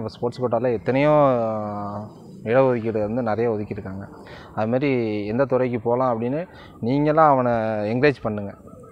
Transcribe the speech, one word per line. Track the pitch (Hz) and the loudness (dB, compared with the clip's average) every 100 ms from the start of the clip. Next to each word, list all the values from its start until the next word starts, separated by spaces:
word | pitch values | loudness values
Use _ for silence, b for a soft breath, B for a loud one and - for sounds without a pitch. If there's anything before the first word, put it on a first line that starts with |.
| 110 | -4
sports | - 120 120 | -6 -6 -2
கோட்டால | 123 113 127 | -2 0 0
எத்தனையோ | 113 87 127 147 151 139 123 113 110 107 104 101 104 110 - - - | -2 0 2 4 6 4 4 0 -2 -4 -6 -8 -8 -12 -16 -20 -10
இடஒதுக்கீடு | 110 123 135 120 113 110 | 0 4 4 2 0 -2
வந்து | 104 117 | -2 -2
நிறைய | 117 107 120 | -2 0 0
ஒதுக்கியிருக்காங்க. | 107 104 101 95 95 98 - - B B - | -2 -4 -8 -10 -12 -14 -16 -20 B B -6
அதுமாரி | 110 123 143 127 113 104 104 | -2 0 2 0 0 -2 -2
எந்த | 113 135 | 0 2
துறைக்கு | 127 127 120 | 2 0 -2
போலாம் | 113 120 131 | 0 0 2
அப்படின்னு | 117 120 143 185 B B B | 0 -2 -4 -8 B B B
நீங்களா | 113 143 151 151 160 | -2 0 2 4 6
அவனை | 135 123 117 110 110 104 | 6 2 0 0 -2 -2
encourage | 120 147 135 | 2 2 2
பண்ணுங்க. | 113 104 101 - - - - | -2 -4 -6 -12 -18 -20 -20